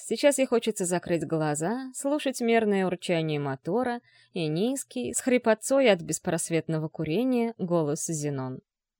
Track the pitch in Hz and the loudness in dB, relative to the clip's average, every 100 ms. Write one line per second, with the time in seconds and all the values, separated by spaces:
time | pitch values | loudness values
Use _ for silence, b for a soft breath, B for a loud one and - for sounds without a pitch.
0 | - 226 285 277 262 233 226 208 175 180 | -6 2 4 4 2 2 0 -2 0 -2
1 | - 170 156 160 156 147 165 247 262 - | 0 -2 0 0 0 0 -2 -4 -6 -6
2 | 277 294 277 254 233 233 214 196 185 180 | -2 0 -2 -2 2 4 4 2 2 -2
3 | - 170 160 151 143 135 - 208 254 240 | 0 0 0 -2 -2 -4 -2 -2 -2 -4
4 | - b b 185 156 156 233 269 - 254 | -10 b b -4 -2 0 0 -2 -6 -8
5 | 240 - - 247 240 220 - 269 254 185 | -6 -4 2 2 4 0 2 4 4 4
6 | 160 151 - 165 - 165 156 160 156 - | 0 -6 -2 -4 0 -2 0 -2 -4 -6
7 | 156 170 262 247 233 - 180 170 151 156 | -2 0 0 0 0 -2 0 0 0 -2
8 | - 156 147 139 131 127 - _ _ | -4 -4 -4 -4 -6 -8 -14 _ _